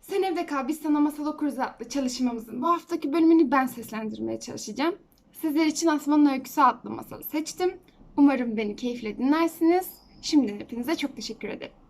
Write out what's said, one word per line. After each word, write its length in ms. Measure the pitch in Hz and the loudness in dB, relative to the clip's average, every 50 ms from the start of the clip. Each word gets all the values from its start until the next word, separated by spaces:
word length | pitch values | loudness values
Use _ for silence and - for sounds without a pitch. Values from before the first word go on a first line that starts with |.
Sen 220 | _ - 392 392 370 | _ -4 -2 -2 0
Evde 220 | 381 330 339 339 | 0 -2 -4 -4
Kal, 220 | 339 294 269 262 | -4 -4 -6 -4
Biz 140 | 240 311 - | -4 -6 -4
Sana 180 | - 311 294 302 | 0 0 2 4
Masal 260 | 294 302 294 294 294 | 4 2 0 -2 -6
Okuruz 340 | 302 302 302 302 294 233 240 | -6 -4 -2 -4 -4 -2 -4
adlı 300 | 254 - - _ 262 - | -6 -6 -6 _ -14 -6
çalışmamızın 720 | - 285 262 247 - - 254 247 247 226 214 - 220 247 | -4 -2 -2 -2 -2 -2 -2 -2 -2 -4 -10 -10 -8 -4
bu 60 | 254 | 0
haftaki 460 | 330 349 339 - _ 339 330 - 285 269 | 0 0 0 0 _ -6 -4 -2 0 2
bölümünü 380 | 339 320 320 330 330 330 247 | 4 6 8 8 6 6 4
ben 140 | 269 269 262 | 4 2 2
seslendirmeye 760 | 254 - 240 220 - - 220 220 214 214 214 220 226 226 226 | 0 -4 -10 -12 -10 -8 -6 -6 -6 -6 -6 -6 -6 -6 -6
çalışacağım. 560 | - - - 214 - - 208 226 277 330 392 - _ _ _ _ _ _ _ | -8 -12 -12 -12 -10 -10 -4 -2 -2 -2 -2 -4 _ _ _ _ _ _ _
Sizler 320 | - - 320 277 302 320 | -6 -4 -2 2 2 2
için 220 | 311 302 - 330 | 2 0 0 0
Asmanın 380 | 330 302 285 - 285 302 302 294 | 0 0 0 0 2 4 6 6
Öyküsü 360 | 285 269 262 262 - - 302 | 4 4 0 -6 -6 0 4
adlı 280 | 277 247 - - - 202 | 4 4 4 0 -8 -10
masalı 340 | 214 226 226 - - - - | -8 -8 -8 -10 -14 -16 -14
seçtim. 560 | - - 311 311 - - - 359 370 370 359 _ _ _ _ - - - | -6 -6 -6 -6 -6 -6 -2 -2 -2 -2 -4 _ _ _ _ -20 -8 2
Umarım 400 | - 285 285 269 247 247 233 220 | 6 6 6 6 2 -2 -4 -2
beni 180 | 214 220 208 208 | -4 -4 -4 -6
keyifle 420 | - 247 247 240 - 220 214 208 | -6 -6 -6 -6 -6 -8 -8 -6
dinlersiniz. 720 | - 247 269 294 320 339 330 330 - 330 330 349 370 370 - - - _ _ _ - | -2 0 2 2 4 2 0 0 2 4 4 4 4 2 -2 -14 -20 _ _ _ -12
Şimdiden 380 | - - 330 294 254 208 208 208 | -6 2 4 4 4 2 -4 -8
hepinize 360 | 214 - 240 233 240 254 339 | -10 -10 -8 -8 -4 -4 -2
çok 200 | 320 294 285 - | -2 -4 -6 -6
teşekkür 340 | - 214 - 220 - - 196 | -8 -12 -12 -12 -10 -10 -10
ederim. 260 | - - - - _ _ - | -10 -10 -12 -14 _ _ -20